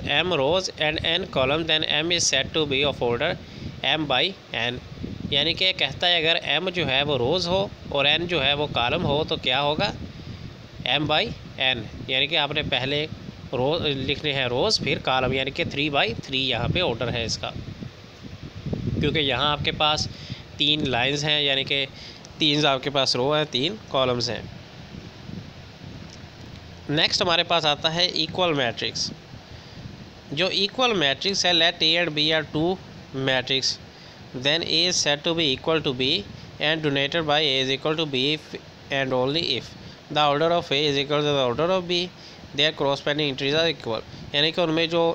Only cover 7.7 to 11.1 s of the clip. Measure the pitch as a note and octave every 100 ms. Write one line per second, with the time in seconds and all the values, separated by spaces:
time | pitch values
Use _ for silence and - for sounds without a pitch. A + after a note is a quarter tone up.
7.7 | - - C#3 C#3 D#3 F3 E3+ C3+ C#3+ D3
8.7 | C3 A#2+ D#3+ E3 C#3+ D#3 D#3+ B2+ B2+ C#3+
9.7 | D3+ G3+ - - - - - - - -
10.7 | - - C#3 D3